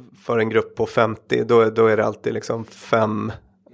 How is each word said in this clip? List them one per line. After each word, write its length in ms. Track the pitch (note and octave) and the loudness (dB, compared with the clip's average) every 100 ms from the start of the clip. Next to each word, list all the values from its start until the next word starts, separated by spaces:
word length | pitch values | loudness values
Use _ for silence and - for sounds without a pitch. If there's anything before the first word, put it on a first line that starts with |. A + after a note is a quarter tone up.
| B2+ - | -20 -14
för 140 | - A#2 | -4 -2
en 100 | A2 | 0
grupp 260 | A2 G#2+ - | 0 -2 -2
på 100 | A2 | -2
femtio, 580 | - A2 G#2+ - B2 | 0 0 0 -2 -2
då, 200 | A2+ A#2 A2 | 2 4 4
då 160 | A2 A2+ | 4 2
är 100 | G#2+ | 2
det 80 | |
alltid, 300 | G#2+ G#2 - | 0 -4 -6
liksom, 300 | A2+ - A#2 | -6 -6 -8
fem 680 | A2+ - - A#2 G#2+ G#2+ G#2+ - _ _ _ | -10 -18 -2 0 0 -2 -8 -10 _ _ _